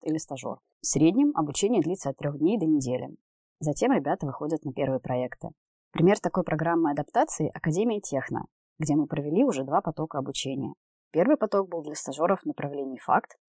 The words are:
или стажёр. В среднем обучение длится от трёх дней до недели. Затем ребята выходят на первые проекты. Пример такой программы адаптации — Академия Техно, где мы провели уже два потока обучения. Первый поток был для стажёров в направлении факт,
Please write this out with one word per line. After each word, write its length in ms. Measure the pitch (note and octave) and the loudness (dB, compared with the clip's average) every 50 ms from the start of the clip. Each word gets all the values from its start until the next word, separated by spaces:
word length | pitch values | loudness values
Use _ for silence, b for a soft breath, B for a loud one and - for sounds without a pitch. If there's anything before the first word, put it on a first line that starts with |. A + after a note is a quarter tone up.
или 160 | - E3 D#3 | -6 -4 -4
стажёр. 440 | D#3+ - - C#3+ B2 B2+ A#2+ A#2 - _ _ _ _ | -4 -4 -6 -8 -8 -8 -8 -10 -10 _ _ _ _
В 60 | - | -2
среднем 460 | - - C3+ D#3 E3 G3 B3+ D4 D4 D4 | 0 4 6 6 6 6 6 4 2 2
обучение 480 | - D#3 D3 C#3+ - G3+ G#3+ B3 G3 - | 0 -2 -2 0 0 0 2 2 2 2
длится 280 | D#3+ F#3 - - C#3 | 0 -2 -2 -4 -6
от 60 | C3+ | -4
трёх 220 | - - D3 D3 C3+ | -4 -4 -4 -2 0
дней 180 | D3+ F3+ A#3 | 2 2 2
до 100 | A3 E3+ | 2 2
недели. 420 | D#3+ D#3 D3 C3 B2 B2+ B2 B2+ C#3 - - _ _ _ _ _ _ _ _ | 2 2 2 2 0 -2 -4 -4 -8 -12 -18 _ _ _ _ _ _ _ _
Затем 320 | D3+ D#3 D3 - G#3+ B3+ | -2 -2 0 2 2 2
ребята 340 | C4+ F3 C3+ C#3+ F3 - E3 | 2 2 2 0 -2 -2 -2
выходят 400 | C#3 B2+ - D3 D#3 D#3+ D3+ - | -6 -6 -6 -4 -4 -4 -4 -4
на 80 | D3 B2 | -6 -4
первые 280 | - D3 C3+ C3 B2+ | -2 -2 0 0 -2
проекты. 480 | - - C3 B2 B2+ B2+ - - - - - _ _ _ _ _ _ _ | -2 -2 -2 -2 -2 -4 -6 -10 -12 -14 -14 _ _ _ _ _ _ _
Пример 300 | - - D#3+ F#3 G#3 - | 0 4 4 4 4 4
такой 240 | - F3 - F#3+ E3+ | 0 -2 -2 -2 -2
программы 480 | - D#3+ D3+ D#3 E3 E3+ E3+ E3 D3 C#3+ | -2 -2 -2 0 0 2 2 2 2 0
адаптации — 580 | D3 D3 - - A#3 D#4 - - - D#3 - - | -2 -4 0 2 2 2 2 0 -2 -2 -4 -4
Академия 460 | D#3 - E3 D3+ F3+ A3+ A#3+ G#3+ G3+ | -4 -2 0 0 2 0 0 -2 -2
Техно, 460 | - - C#3+ C3 - - B2+ - - - _ _ _ _ _ _ | -4 -4 -4 -4 -4 -4 -6 -6 -8 -8 _ _ _ _ _ _
где 160 | D3+ D#3+ C#3+ | -2 0 2
мы 140 | D#3 D3 - | 2 2 0
провели 340 | - D3 C#3+ D3 D#3 G#3 C#4 | -2 -4 -4 0 2 4 4
уже 220 | C4+ F3 C3+ C3+ | 4 2 -2 -2
два 180 | C3+ D3+ F#3 - | 0 0 0 0
потока 360 | E3+ - - D#3 D#3+ - C#3 | 0 -4 -4 -6 -4 -4 -6
обучения. 560 | C3+ C#3 C3+ - - C3+ C#3 C#3 C3+ - - - _ _ _ _ _ _ | -6 -4 -6 -6 -6 -4 -4 -4 -6 -6 -8 -12 _ _ _ _ _ _
Первый 260 | - D#3 F#3 B3+ D4+ | 0 2 4 4 4
поток 320 | - A3 G3+ - G3 G3 F#3 | 4 2 2 2 0 0 0
был 140 | E3+ E3+ D3 | -4 -8 -8
для 140 | D3+ D3+ | -6 -6
стажёров 460 | - - - C3+ C#3+ D#3+ F3+ G3 - - | -4 -4 -4 -2 0 2 2 2 0 -2
в 40 | |
направлении 520 | D3 - - - C#3+ C#3+ C#3+ C#3 C3+ C3 B2 | -6 -6 -6 -6 -6 -6 -6 -6 -6 -8 -8
факт, 380 | - - B2+ - - - - _ _ | -2 0 2 2 2 -2 -10 _ _